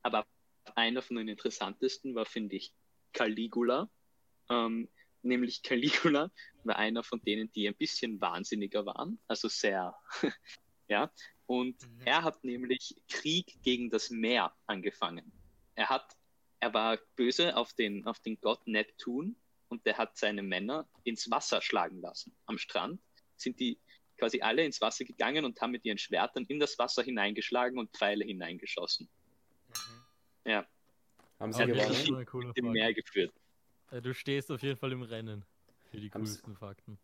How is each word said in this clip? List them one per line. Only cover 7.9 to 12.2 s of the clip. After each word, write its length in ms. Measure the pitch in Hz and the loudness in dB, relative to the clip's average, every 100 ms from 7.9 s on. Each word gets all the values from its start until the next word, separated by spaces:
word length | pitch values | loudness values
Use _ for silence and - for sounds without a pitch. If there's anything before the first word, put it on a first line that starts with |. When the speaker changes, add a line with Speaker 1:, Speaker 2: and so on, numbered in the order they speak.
| - 120 104 | -2 -4 0
Speaker 1:
wahnsinniger 680 | 92 85 98 107 101 107 101 | 0 0 -2 -2 0 0 -2
waren, 340 | - 156 226 _ | -4 -4 -6 _
also 200 | - 110 | -2 -2
sehr, 480 | - 107 95 90 - - | 0 2 2 0 -6 -12
<laughs> 320 | - 147 - - - _ _ _ | -2 -2 -2 -16 -20 _ _ _
ja. 220 | 104 143 - - _ - | 2 2 -4 -20 _ -2
Und 360 | 123 127 127 120 | 0 0 -4 -16
Speaker 2:
Mhm. 140 | 117 | -6
Speaker 1:
er 200 | 123 147 | 2 4